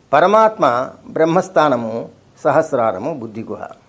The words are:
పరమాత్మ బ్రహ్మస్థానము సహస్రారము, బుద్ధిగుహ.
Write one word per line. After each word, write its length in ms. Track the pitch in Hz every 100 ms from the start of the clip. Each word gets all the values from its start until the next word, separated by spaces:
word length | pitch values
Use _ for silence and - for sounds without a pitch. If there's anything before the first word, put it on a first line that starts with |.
| _
పరమాత్మ 800 | 139 180 214 220 220 147 120 135 - -
బ్రహ్మస్థానము 1000 | - 160 170 180 165 151 120 113 113 160 - _ _
సహస్రారము, 720 | 156 143 156 135 113 92 131
బుద్ధిగుహ. 540 | 151 113 107 107 92 - -